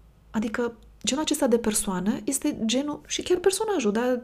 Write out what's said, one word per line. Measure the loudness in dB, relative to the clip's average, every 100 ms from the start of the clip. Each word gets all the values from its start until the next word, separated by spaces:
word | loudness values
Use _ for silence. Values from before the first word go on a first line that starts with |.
| -20 -20 -6
adică | -2 -2 0 -2 -4 -16 -8 -4
genul | -2
acesta | 0 2 4
de | 4
persoană | 2 0 -2 -2 0 -2
este | -2 -2 -2 -2
genul, | 0 0 -2 -6 -8
și | -6
chiar | 0 2
personajul, | 4 2 0 0 2
dar | 2 2 0